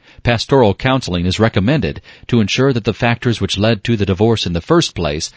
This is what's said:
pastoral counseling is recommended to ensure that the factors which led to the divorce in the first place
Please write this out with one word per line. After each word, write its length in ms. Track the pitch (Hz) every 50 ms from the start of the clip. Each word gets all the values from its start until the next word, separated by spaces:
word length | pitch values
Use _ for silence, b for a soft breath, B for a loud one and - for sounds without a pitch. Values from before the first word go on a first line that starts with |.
| b b b b b
pastoral 500 | - 120 113 - - 143 135 123 104 95
counseling 520 | - - 131 131 135 - - 90 90 87
is 140 | 90 90 -
recommended 640 | 107 113 - 110 92 110 156 156 95 76 69 - B B B B B
to 140 | B - 117
ensure 340 | 107 95 - - 131 139 135
that 100 | 120 101
the 100 | - 98
factors 460 | - - 117 117 - - 127 113 -
which 200 | 98 90 - 92
led 240 | 101 113 117 98 -
to 120 | - 117
the 120 | 104 101 90
divorce 400 | 95 87 107 117 113 104 - 95
in 60 | 85
the 80 | 85
first 340 | - - 160 175 160 - -
place 340 | - 85 76 76 78 - - b